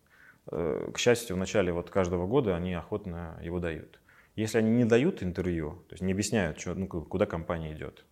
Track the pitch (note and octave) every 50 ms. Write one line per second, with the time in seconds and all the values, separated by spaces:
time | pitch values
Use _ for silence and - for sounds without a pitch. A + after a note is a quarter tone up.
0 | _ _ _ - - - - _ - - - - E2+ D#2 A#1 G1+ G1+ - - -
1 | - B2 A#2 - - - F#2 F#2 F#2+ F#2 - G#2+ F#2 F2 E2+ F2 F2 - - G2+
2 | F#2 F2 F#2 F2 F2+ G2 A#2+ D3 A#2 G2+ F2+ E2+ F2 F#2 F2+ E2+ - - G#2+ G#2
3 | - F#2 E2+ E2+ E2+ E2 E2 D#2+ D#2 E2 F2 F2+ F2 E2+ D#2 D2+ - - - -
4 | _ _ - - - _ - G#2+ A2 G#2 - A2+ A2 A2 A#2 B2 B2 A2 A#2 A#2
5 | C#3 F#3+ F#3+ - G2+ F2+ E2+ F#2+ F2 F2+ E2+ E2 D#2 D2+ - - - - - -
6 | F#2 F#2+ F#2 G2 G#2 - A#2 G#2+ F2+ D#2+ D2+ - - F2+ E2 F2 F#2+ F2+ - E2
7 | D2+ - - F#2 G#2 - - E2 D#2+ - F2 E2 D#2+ D#2 D#2 D2 C#2 C2+ - -
8 | - _